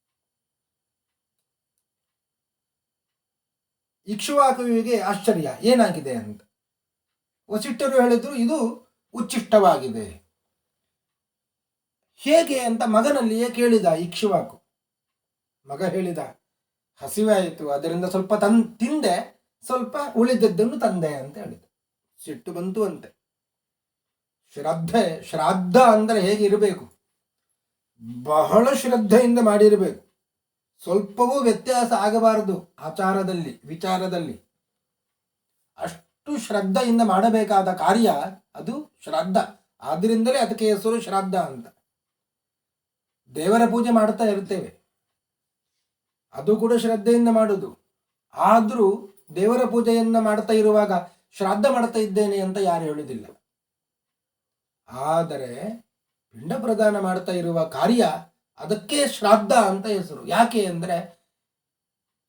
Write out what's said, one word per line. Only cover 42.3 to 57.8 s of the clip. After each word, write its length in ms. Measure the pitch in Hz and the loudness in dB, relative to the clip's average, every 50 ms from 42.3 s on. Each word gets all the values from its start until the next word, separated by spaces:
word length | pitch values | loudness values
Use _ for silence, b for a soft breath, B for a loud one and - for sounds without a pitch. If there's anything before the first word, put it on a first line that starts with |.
| _ _ _ _ _ _ _ _ _ _ _ _ _ _ _ _ _ _ _ 127 127 | _ _ _ _ _ _ _ _ _ _ _ _ _ _ _ _ _ _ _ _ -10
ದೇವರ 260 | 147 160 190 220 233 233 214 | -6 -2 2 4 4 4 2
ಪೂಜೆ 180 | 220 233 226 240 | 2 0 0 2
ಮಾಡ್ತಾ 340 | 233 220 214 214 208 226 233 | 2 2 2 2 0 0 0
ಇರ್ತೇವೆ, 580 | 214 202 196 185 170 196 175 131 - _ _ _ _ _ _ _ _ _ _ _ _ _ _ _ _ _ _ _ _ _ _ _ _ _ _ _ _ _ _ _ _ - | 0 0 -2 -4 -6 -6 -6 -8 -10 _ _ _ _ _ _ _ _ _ _ _ _ _ _ _ _ _ _ _ _ _ _ _ _ _ _ _ _ _ _ _ _ -14
ಅದು 220 | - 143 202 220 | -6 0 0 0
ಕೂಡ 180 | - 226 226 240 | 0 2 2 2
ಶ್ರದ್ಧೆಯಿಂದ 540 | 226 226 226 226 208 196 233 240 240 233 233 | 2 2 0 -2 0 2 2 2 4 4 4
ಮಾಡುದು. 480 | 226 220 220 208 196 180 - - - _ _ _ _ _ _ _ _ _ _ _ - | 4 4 2 2 0 -4 -4 -10 -14 _ _ _ _ _ _ _ _ _ _ _ -6
ಆದ್ರೂ 840 | 143 170 196 220 233 220 208 214 233 202 190 208 233 - - _ _ _ _ 156 | 0 4 6 6 6 4 2 0 2 2 2 2 0 -8 -18 _ _ _ _ -4
ದೇವರ 300 | 180 196 220 247 254 254 | 0 0 2 2 2 0
ಪೂಜೆಯನ್ನ 540 | 196 220 240 214 233 233 226 226 226 226 226 | 0 0 0 2 2 2 2 2 2 2 2
ಮಾಡ್ತಾ 340 | 220 214 208 214 214 - 220 | 2 2 0 -2 0 0 2
ಇರುವಾಗ 380 | 220 208 214 214 214 208 196 185 175 - B B B B B | 2 4 4 4 4 4 2 0 -2 -2 B B B B B
ಶ್ರಾದ್ದ 340 | _ - 196 190 208 208 240 | _ -4 -2 -2 0 2 2
ಮಾಡ್ತಾ 340 | 277 254 240 233 226 233 220 | 2 2 2 0 0 0 -2
ಇದ್ದೇನೆ 400 | 214 196 185 214 208 202 202 196 | -2 0 0 0 0 0 0 -2
ಅಂತ 180 | 190 190 190 | -4 -4 -2
ಯಾರು 260 | 202 190 180 170 165 165 | -2 0 0 0 0 -2
ಹೇಳುದಿಲ್ಲ. 420 | 156 147 147 147 127 120 104 - - - _ _ _ _ _ _ _ _ _ _ _ _ _ _ _ _ _ _ _ _ _ _ _ _ _ _ _ _ _ _ | -4 -6 -8 -10 -10 -12 -12 -14 -16 -20 _ _ _ _ _ _ _ _ _ _ _ _ _ _ _ _ _ _ _ _ _ _ _ _ _ _ _ _ _ _
ಆದರೆ 880 | - 117 131 139 156 165 170 165 151 151 - 127 123 120 135 180 214 233 233 _ _ _ _ _ _ _ _ _ _ | -18 -12 -8 -4 -2 0 0 -2 -2 -6 -10 -10 -10 -12 -12 -12 -12 -12 -14 _ _ _ _ _ _ _ _ _ _
ಪಿಂಡ 240 | _ 113 135 165 226 | _ -16 -8 -8 -6
ಪ್ರದಾನ 460 | 214 233 226 220 202 214 214 208 202 | -4 -2 -2 0 2 2 0 0 0
ಮಾಡ್ತಾ 320 | 190 185 185 185 180 190 | -4 -4 -4 -4 -4 -6
ಇರುವ 340 | 180 180 170 170 165 165 160 | -6 -4 -4 -2 -2 -2 -2
ಕಾರ್ಯ, 460 | - - - | -4 -2 -2